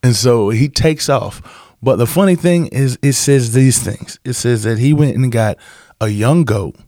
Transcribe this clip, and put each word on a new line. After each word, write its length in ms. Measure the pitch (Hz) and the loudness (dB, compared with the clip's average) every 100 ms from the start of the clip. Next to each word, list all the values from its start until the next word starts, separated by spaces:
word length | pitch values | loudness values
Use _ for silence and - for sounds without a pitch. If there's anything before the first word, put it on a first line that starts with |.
And 140 | 127 113 | 0 0
so 320 | 123 120 101 | 2 2 2
he 220 | 113 143 | 0 0
takes 400 | - 160 151 - | 0 0 0 -2
off. 320 | 139 98 - - - - _ | -2 -4 -14 -20 -20 -20 _
But 140 | 123 95 | -2 0
the 100 | 117 | 0
funny 280 | 165 196 | 2 2
thing 340 | 180 180 175 165 | 2 2 0 0
is, 300 | - 135 120 | -2 -2 0
it 100 | 143 | -2
says 400 | 131 - 139 117 | 0 2 2 2
these 260 | 120 131 123 | 2 4 2
things. 400 | - - - - | -4 -8 -14 -14
It 80 | - | -10
says 300 | 120 123 117 | -4 -2 -2
that 160 | 110 113 | -2 -2
he 160 | 131 | 0
went 200 | 147 147 | 2 2
and 160 | 117 127 | 0 -2
got 280 | 117 107 90 - - _ _ | 0 -2 -4 -14 -20 _ _
a 80 | 110 | -6
young 360 | 104 113 165 | -2 0 2
goat 320 | 151 104 85 - | 2 -2 -4 -12